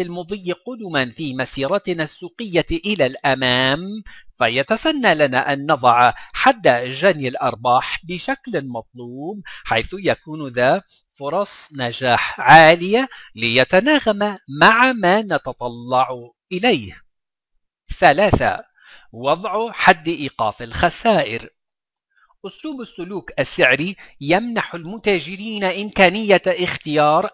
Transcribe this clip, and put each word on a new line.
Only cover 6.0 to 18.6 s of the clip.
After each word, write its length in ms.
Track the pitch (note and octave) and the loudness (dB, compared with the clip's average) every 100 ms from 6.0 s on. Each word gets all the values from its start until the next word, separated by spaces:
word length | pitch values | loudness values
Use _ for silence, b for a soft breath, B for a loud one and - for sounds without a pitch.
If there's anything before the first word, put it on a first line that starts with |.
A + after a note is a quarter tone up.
| B2 - | 4 2
حد 520 | - - C4+ A#3 D#3+ | -8 0 2 4 4
جني 600 | A#2+ B2+ C3 F#3 D#3 C3 | 2 0 0 0 0 -4
الأرباح 720 | B2+ C3+ G#2+ B2 B2 - - | -4 -4 -2 2 2 0 -8
بشكل 640 | E3 F3+ - C4+ C4 F3+ C3+ | -10 -10 -8 -8 -8 -8 -6
مطلوب، 720 | A#2+ - B2 B2 B2+ D#3 G#3 B B | -10 -14 -16 -14 -12 -12 -12 B B
حيث 240 | - A2+ A2+ | -4 -2 -2
يكون 600 | G3+ E3+ A#2 - D#3 C#3+ | -4 -2 -2 -6 -12 -8
ذا 300 | A#2+ B2 F#3 b b _ - | 0 2 0 b b _ -14
فرص 500 | C#3 E3+ G3+ - - C#3+ | -6 -6 -6 -10 -12 -8
نجاح 640 | A#2+ A#2 C3 A2+ - - | -8 -4 0 0 0 0
عالية 680 | - D#3+ D#3+ E3+ F3+ A3+ C4 B B | 8 10 10 6 2 -2 -2 B B
ليتناغم 1040 | A2 A#2 A#2+ B2+ F#3 B3 D4+ A3+ G3+ G#3 G3 - C#3+ | -6 0 2 4 2 2 2 0 -2 -2 -6 -10 4
مع 320 | F3+ A3+ B3+ | 4 6 2
ما 300 | A#3+ F3+ G3+ | 2 2 2
نتطلع 880 | G#3 D3+ C3+ - B2 A#2+ A#2+ B2+ B2+ B2+ A#2+ _ - | 0 -4 -4 -10 -10 -10 -2 0 0 -4 -14 _ -12
إليه. 480 | F3+ A#3+ F3 G2 - _ _ _ _ _ _ _ _ - - | -4 0 0 -4 -16 _ _ _ _ _ _ _ _ -14 2
ثلاثة، 640 | F3 D3 G3+ - A#2 - | 4 6 4 2 0 -4